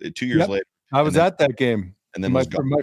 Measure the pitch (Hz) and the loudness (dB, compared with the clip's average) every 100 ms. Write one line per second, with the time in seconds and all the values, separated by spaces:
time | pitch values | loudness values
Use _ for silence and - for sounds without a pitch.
0 | - - 127 156 196 196 - _ _ 135 | -12 -8 -2 0 0 -2 -6 _ _ 0
1 | 151 151 180 180 143 120 127 110 90 - | 2 2 2 2 0 2 0 0 -4 -14
2 | _ 92 95 127 131 - 135 147 | _ -6 0 0 0 -2 -2 -2